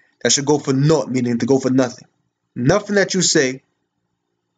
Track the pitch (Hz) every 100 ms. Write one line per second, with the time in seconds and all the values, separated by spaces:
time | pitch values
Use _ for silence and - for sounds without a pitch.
0 | _ _ 120 - 139 147 139 135 147 156
1 | - 127 120 117 120 135 135 131 127 -
2 | - _ _ _ _ - 123 196 196 202
3 | 190 190 - 165 - 135 - _ _ _
4 | _ _ _ _ _